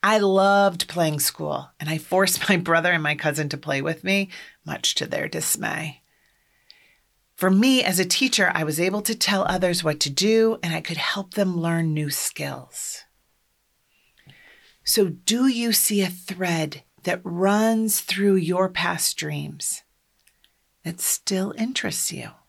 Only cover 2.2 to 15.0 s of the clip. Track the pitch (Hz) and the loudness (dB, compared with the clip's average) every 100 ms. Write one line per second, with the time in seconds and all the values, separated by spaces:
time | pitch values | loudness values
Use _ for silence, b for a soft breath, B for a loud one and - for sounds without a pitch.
2.2 | 190 - - 185 175 165 170 170 151 147 | 2 0 0 0 4 2 4 0 0 -2
3.2 | 156 147 147 143 156 139 143 160 185 196 | -2 -2 -4 -6 -4 -2 -2 -4 -2 0
4.2 | 196 B B B - 147 - - - - | -2 B B B -10 -4 -2 -2 -4 -4
5.2 | - - 151 - 165 156 160 - _ b | -4 -4 -4 -2 -4 -4 -8 -10 _ b
6.2 | b b b b b b b b b b | b b b b b b b b b b
7.2 | _ - 185 190 254 262 - 180 185 - | _ -2 2 4 6 4 2 0 0 2
8.2 | 262 254 185 - 156 151 175 208 208 226 | 2 2 2 2 -2 0 0 0 -4 -2
9.2 | - 202 185 185 180 175 165 151 - 139 | 0 2 0 0 0 0 -2 -2 -2 0
10.2 | 196 220 220 226 170 160 160 165 - 196 | 2 4 4 0 -4 -6 -6 -4 -4 -4
11.2 | 190 - 190 175 170 165 165 151 151 139 | -6 0 0 2 0 0 0 0 -2 -4
12.2 | - - 143 127 131 - - - - _ | -6 -6 -8 -10 -12 -12 -10 -12 -16 _
13.2 | _ _ _ _ _ _ _ b b b | _ _ _ _ _ _ _ b b b
14.2 | b b b b b b - - | b b b b b b -2 2